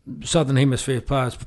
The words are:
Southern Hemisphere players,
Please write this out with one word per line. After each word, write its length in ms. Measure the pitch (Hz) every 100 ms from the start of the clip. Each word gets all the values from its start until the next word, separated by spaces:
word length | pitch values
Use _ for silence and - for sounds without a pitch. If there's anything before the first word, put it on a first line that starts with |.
| - 131
Southern 320 | - 170 139 135
Hemisphere 460 | 139 127 - 123
players, 360 | - 139 123 -